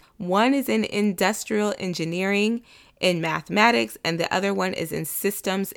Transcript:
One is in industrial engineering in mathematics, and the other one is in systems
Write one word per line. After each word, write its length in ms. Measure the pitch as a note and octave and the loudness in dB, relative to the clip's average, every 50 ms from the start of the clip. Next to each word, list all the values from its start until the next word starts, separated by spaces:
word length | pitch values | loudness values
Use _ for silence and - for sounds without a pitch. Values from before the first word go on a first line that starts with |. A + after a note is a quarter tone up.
| _ _ _ | _ _ _
One 360 | - F3+ F3 F#3 G#3 A#3 C4 C#4 | -8 -2 2 4 4 4 4 4
is 160 | C#4 - - | 2 2 0
in 140 | A3 A3 G#3 | 0 0 0
industrial 880 | - - G#3 G#3 G#3 F3+ - F#3+ G3 G#3+ - - - A3 G#3 G#3 G#3 - - | 0 0 0 0 0 2 2 2 2 0 -2 -4 -4 -2 0 0 -2 -2 -4
engineering 800 | F#3+ F#3 E3+ - D#3+ E3 E3+ F3+ F#3+ G3 G3+ G3+ G#3 A3 A#3 A#3+ - _ - - - _ _ - | -6 -6 -4 -4 -4 -4 -4 -2 -2 0 2 2 2 2 0 -2 -6 _ -20 -20 -20 _ _ -2
in 200 | - F#3 F3 E3 | 0 0 2 2
mathematics, 760 | E3 D#3+ D#3 D#3+ - - D#3+ G#3 A3 A#3 A#3 A#3 A3+ G#3+ - - - | 0 -2 -4 -4 -4 0 2 4 4 4 4 2 0 -2 -6 -6 -4
and 140 | E3 E3+ E3 | -4 -2 -2
the 140 | E3 - - | -2 0 0
other 200 | F#3 G3 G3+ G3 | 0 0 0 0
one 200 | G3 F#3 F#3 - | 0 -2 -2 -2
is 180 | - E3 D#3+ | -4 -6 -4
in 140 | D#3+ D#3 D#3+ | -4 -6 -6
systems 680 | - - - - G3 G3+ - - G3 F#3+ G3 F#3+ - - | -6 -6 -2 -2 -2 -2 -2 -4 -2 -2 -2 -2 -4 -6